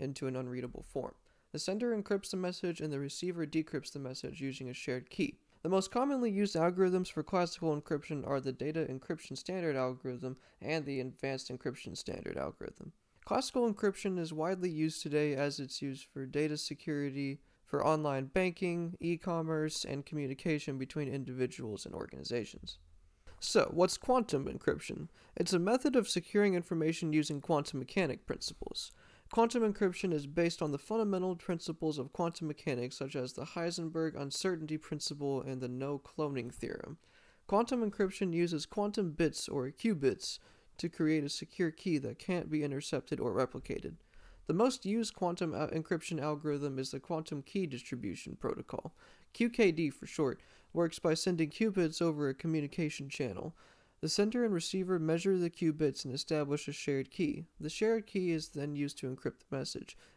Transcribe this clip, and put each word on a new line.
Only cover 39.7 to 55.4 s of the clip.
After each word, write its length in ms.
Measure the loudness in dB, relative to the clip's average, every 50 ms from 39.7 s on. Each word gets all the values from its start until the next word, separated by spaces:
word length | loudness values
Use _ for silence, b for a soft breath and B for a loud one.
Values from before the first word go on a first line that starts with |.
qubits, 680 | -2 0 2 2 2 4 4 4 4 2 -2 -8 -8 -10 b b b b b b b -6
to 100 | -6 -4
create 360 | 0 2 2 4 4 4 2
a 40 | 0
secure 440 | -4 -6 -8 -6 -2 0 0 0
key 260 | 0 -2 -2 0 0 0
that 220 | 0 -2 -6 -6
can't 280 | -4 -2 -2 -2 0 0
be 140 | 0 0
intercepted 560 | 0 0 -2 -4 -4 -2 -2 -2 -2 -2 -2 0
or 160 | 0 2 2
replicated. 600 | 2 2 0 0 -6 -6 -6 -6 -6 -6 -8 -10 -12 -18 b b b b b b b b
The 80 | b 4
most 320 | 6 6 4 4 2 -2
used 300 | -2 0 0 0 -2 -2
quantum, 360 | -2 -2 -2 0 0 -2 -2
uh, 140 | -2 -2 -2 -2
encryption 540 | -2 -2 -2 0 -2 -2 -2 -2 -4 -2
algorithm 560 | -2 -2 -2 -2 -2 -2 -2 0 -2 -2 -2 -4
is 140 | -4 -4
the 80 | -6 -8
quantum 420 | -6 -4 -4 -4 -4 -4 -6 -6
key 240 | -6 -4 -2 -2 -2
distribution 720 | -2 -4 -6 -8 -8 -8 -6 -4 -6 -6 -6 -8 -10 -8 -4
protocol, 560 | -4 -4 -4 -4 -6 -8 -8 -8 -8 -8 -12 B B B B B B B
Q 180 | B 0 0 2
K 220 | 4 6 6 6
D 180 | 6 4 2 0
for 160 | 0 -4 -10
short, 340 | -6 -2 0 2 2 0 -2 B B B B B B
works 280 | B 2 2 2 0 0
by 140 | 2 2 2
sending 360 | 2 2 2 2 2 2 0
qubits 500 | 2 2 2 2 4 4 2 2 2 2
over 280 | 2 2 2 2 2 0
a 60 | 0
communication 760 | 0 0 0 2 2 0 -2 -2 -2 -2 -2 -2 -4 -8 -6
channel. 480 | -4 -4 -2 -2 -4 -6 -8 -8 -10 b b b b b b b b b
The 60 | b 0
sender 360 | 2 2 2 4 4 2 2
and 100 | 2 2
receiver 460 | 0 0 0 -2 0 0 2 2 2
measure 360 | 4 4 2 4 4 4 4
the 140 | 4